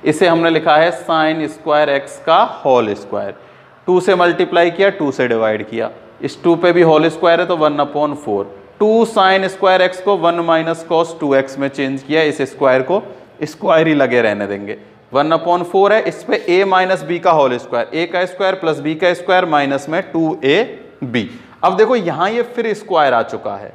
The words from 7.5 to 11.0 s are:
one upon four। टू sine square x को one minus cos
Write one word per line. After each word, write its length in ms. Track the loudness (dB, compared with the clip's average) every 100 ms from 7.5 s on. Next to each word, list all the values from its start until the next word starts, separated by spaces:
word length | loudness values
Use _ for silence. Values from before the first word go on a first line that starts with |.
| 0
one 200 | 0 0
upon 340 | -4 -2 -4 -4
four। 240 | -4 -4 -4 -12 -20 -2
टू 260 | 2 4 2
sine 400 | 2 2 2 0
square 320 | 0 2 4
x 180 | 2 0
को 140 | -2 0
one 240 | 0 0 0
minus 380 | 0 0 -6 -2
cos 300 | 0